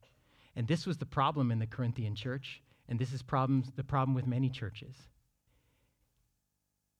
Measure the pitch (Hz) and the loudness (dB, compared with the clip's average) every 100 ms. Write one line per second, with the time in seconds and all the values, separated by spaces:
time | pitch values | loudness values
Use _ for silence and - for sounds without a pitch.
0 | - _ _ _ - - 117 175 190 175 | -20 _ _ _ -12 -4 0 0 0 -4
1 | 139 147 139 143 123 113 113 - 117 117 | -2 2 2 4 2 2 0 -2 -2 -2
2 | 110 104 127 135 - - _ _ - 117 | -2 -4 -4 -6 -8 -16 _ _ -4 -2
3 | 127 135 - 135 131 135 127 - 135 143 | -2 -4 -2 2 4 4 2 -4 -2 2
4 | 131 127 127 123 131 - 101 - - - | 2 2 2 2 2 0 -8 -10 -14 -16
5 | - _ _ _ _ _ _ _ _ _ | -20 _ _ _ _ _ _ _ _ _
6 | _ _ _ _ _ _ _ _ _ - | _ _ _ _ _ _ _ _ _ -2